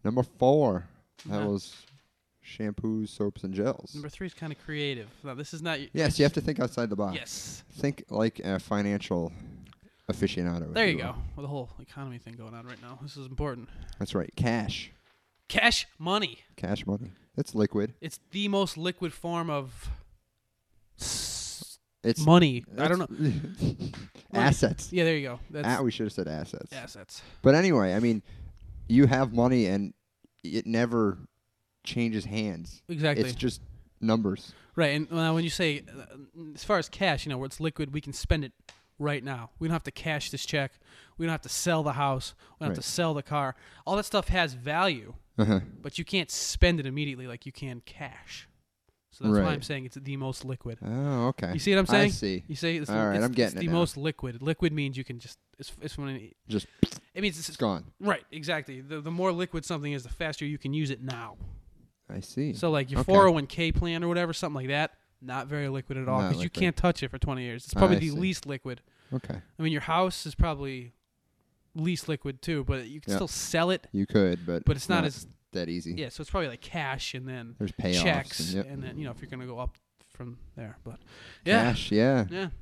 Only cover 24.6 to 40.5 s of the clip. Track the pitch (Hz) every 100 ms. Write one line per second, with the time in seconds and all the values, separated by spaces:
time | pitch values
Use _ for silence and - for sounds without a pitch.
24.6 | - - - 180 165 156 135 120 - 151
25.6 | 117 127 127 - 107 - 82 78 76 -
26.6 | - 135 117 101 92 - - - 131 147
27.6 | 190 139 95 95 117 110 - - - -
28.6 | - - - 120 139 131 131 117 123 127
29.6 | 98 98 101 - _ _ _ _ 85 101
30.6 | - 113 120 117 107 90 - _ _ _
31.6 | _ _ - 120 117 107 104 107 107 82
32.6 | 87 - - 165 156 147 131 123 127 -
33.6 | - - - _ 107 113 104 98 - -
34.6 | - - 151 147 156 165 165 165 165 -
35.6 | 165 147 - 131 - 139 139 160 156 147
36.6 | - 196 - - 196 143 151 127 135 -
37.6 | 156 - 143 147 147 - - 160 135 _
38.6 | - - _ _ 147 147 127 127 117 -
39.6 | 160 165 - - 165 147 - 139 -